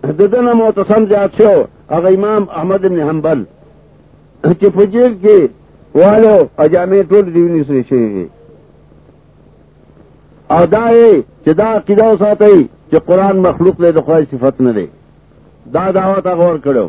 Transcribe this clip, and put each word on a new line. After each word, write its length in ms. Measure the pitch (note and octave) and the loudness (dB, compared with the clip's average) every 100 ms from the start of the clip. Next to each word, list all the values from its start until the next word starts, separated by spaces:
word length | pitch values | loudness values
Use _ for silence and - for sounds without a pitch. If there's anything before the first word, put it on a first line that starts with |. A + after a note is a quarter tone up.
| C#3 | -8
د 140 | D3+ | -2
ده 180 | G3+ A#3+ | 0 0
نه 120 | A#3+ | 0
معتصم 540 | A#3 A3 G3+ G3 G#3+ G#3+ | 0 0 -2 -2 0 0
زیات 240 | G3+ G3 - | 0 -2 0
شو، 220 | G#3+ F#3 - _ _ | 2 2 -2 _ _
هغه 180 | D#3+ F3+ | -2 0
امام 360 | F#3+ G#3 G#3+ F#3+ E3+ | 0 0 -4 -4 -8
احمد 220 | F3 F#3+ | -4 -2
بن 220 | F#3+ F3 | -2 -4
حنبل 440 | D3 D#3+ D3+ D3 G2+ _ _ _ _ _ _ _ _ _ | -4 -4 -4 -4 -6 _ _ _ _ _ _ _ _ _
چې 240 | - E3+ G3+ | -4 0 0
په 160 | F3 | 0
جیل 300 | G3+ A3 B3 G#3 | 0 2 0 0
کې 260 | G3 G#3 C#3+ - _ _ _ | 2 2 2 -6 _ _ _
والو 420 | C#3+ F#3 G#3+ A3 G3+ C#3+ - | 2 4 4 4 4 0 0
او 60 | |
جامې 380 | D3+ E3+ F3+ G3 | 0 0 0 -2
ټول 200 | E3+ G3+ | 2 0
د 140 | F#3+ E3+ | 0 0
وینې 260 | E3+ E3+ C#3 | 0 -2 -2
سرې 140 | C#3 B2 | -4 -2
شوې 200 | C3 A2+ | -2 -2
وې۔ 120 | G2 E2+ _ - - _ _ _ _ _ _ _ _ _ _ _ _ _ _ _ _ _ _ _ | -6 -12 _ -20 -20 _ _ _ _ _ _ _ _ _ _ _ _ _ _ _ _ _ _ _
او 160 | D#3+ E3+ | 0 0
دا 240 | G#3 A#3 | 0 2
یې 320 | A#3 A#3 E3+ - _ | 4 4 2 -2 _
چې 80 | - | -2
دا 240 | D#3+ A3 A3 | 0 0 -4
عقیده 300 | - G3+ A3 | -2 0 2
وساتئ 500 | G#3 G#3 G#3 G#3 F#3+ B2 _ _ | 2 0 2 4 4 2 _ _
چې 80 | D#3 - | -2 0
قرآن 300 | F#3 G3 F#3+ | 0 0 0
مخلوق 400 | F#3 - F3 F3+ | 0 0 -2 0
دی، 140 | E3+ | 0
د 80 | D#3+ | 0
خدای 240 | C#3 D#3+ D3 | 0 -2 -2
صفت 300 | C3 B2+ C3 | -2 -4 0
نه 120 | B2+ | -2
دی۔ 140 | G#2+ E2+ _ _ _ _ _ _ _ - | -2 -8 _ _ _ _ _ _ _ -8
دا 160 | C#3 F#3+ | -6 -2
دعوت 360 | F#3+ F#3+ G3 F#3 | -2 -2 -4 -4
هغه 180 | F3 F3 | -2 -2
ورکړو۔ 400 | D#3+ C#3+ C3 | -2 -4 -4